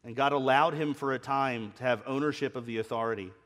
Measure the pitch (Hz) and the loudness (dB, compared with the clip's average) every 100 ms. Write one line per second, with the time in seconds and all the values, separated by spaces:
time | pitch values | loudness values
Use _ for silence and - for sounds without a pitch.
0 | 117 117 139 143 131 135 165 151 151 139 | -8 0 2 4 6 6 6 2 -4 -2
1 | 139 131 139 139 135 120 107 101 127 117 | -2 -4 -2 0 0 -2 -8 -4 0 0
2 | - 135 151 135 139 127 117 113 107 117 | -2 -2 -2 -2 -4 -6 -6 -6 -2 -2
3 | 113 107 92 95 | -2 -4 -8 -14